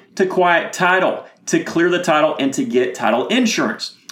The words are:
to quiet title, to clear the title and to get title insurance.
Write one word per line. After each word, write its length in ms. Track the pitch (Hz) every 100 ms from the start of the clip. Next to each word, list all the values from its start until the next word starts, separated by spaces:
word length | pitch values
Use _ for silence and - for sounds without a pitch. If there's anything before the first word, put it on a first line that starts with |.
| _ -
to 100 | 185
quiet 480 | 185 175 165 -
title, 500 | - 180 185 156 - - _ -
to 180 | 165
clear 260 | 165 165 175
the 140 | 180
title 320 | 175 151 151 -
and 120 | 135
to 100 | 135
get 320 | 113 123 127 -
title 320 | 113 120 -
insurance. 680 | 240 226 - 113 - - - -